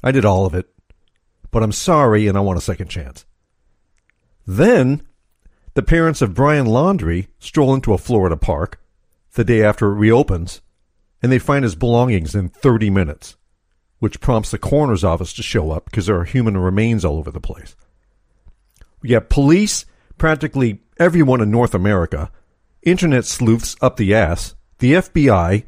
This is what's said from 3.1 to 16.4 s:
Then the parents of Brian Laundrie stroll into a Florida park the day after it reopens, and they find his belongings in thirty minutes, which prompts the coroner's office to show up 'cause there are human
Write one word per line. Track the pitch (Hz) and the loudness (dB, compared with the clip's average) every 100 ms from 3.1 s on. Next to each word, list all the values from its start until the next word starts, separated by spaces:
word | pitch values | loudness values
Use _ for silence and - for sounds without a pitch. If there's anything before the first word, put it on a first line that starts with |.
| 67 _ _ _ _ _ _ _ _ _ _ _ _ - | -18 _ _ _ _ _ _ _ _ _ _ _ _ -8
Then | 95 143 208 127 147 - _ _ _ - _ - | 2 4 4 2 -2 -8 _ _ _ -20 _ -8
the | - | -6
parents | 104 165 165 151 | 2 2 2 0
of | 113 | -2
Brian | 92 139 151 120 | 0 2 2 2
Laundrie | 113 170 196 80 85 92 _ | 2 2 0 -2 -4 -6 _
stroll | - - 135 | -6 0 2
into | 135 120 | 2 0
a | 92 | -2
Florida | - 120 92 78 | 0 0 0 -2
park | - 76 87 - _ _ _ _ _ | -4 -4 -6 -12 _ _ _ _ _
the | - | -4
day | 117 113 | 0 2
after | 107 104 104 | 2 2 -2
it | 104 | 2
reopens, | 107 117 147 90 87 - _ _ _ _ _ _ | 4 4 2 -2 -6 -14 _ _ _ _ _ _
and | 123 | 0
they | 127 | 0
find | - 143 | 0 -2
his | 123 | -2
belongings | 82 120 117 123 104 80 101 | -2 0 0 2 0 -2 -6
in | 90 | -6
thirty | _ 139 110 107 | _ 0 2 0
minutes, | 98 82 73 - _ _ _ _ _ _ _ | 0 -2 -6 -18 _ _ _ _ _ _ _
which | 107 - | -6 -4
prompts | - 117 104 | -2 0 -2
the | 107 | -8
coroner's | - 143 147 101 | -2 0 0 0
office | 92 82 92 | 0 -2 -6
to | - | -10
show | 110 107 78 | -6 -4 -4
up | 80 - | -6 -6
'cause | - 87 | -6 -2
there | 87 | -2
are | 85 | -2
human | 127 | -2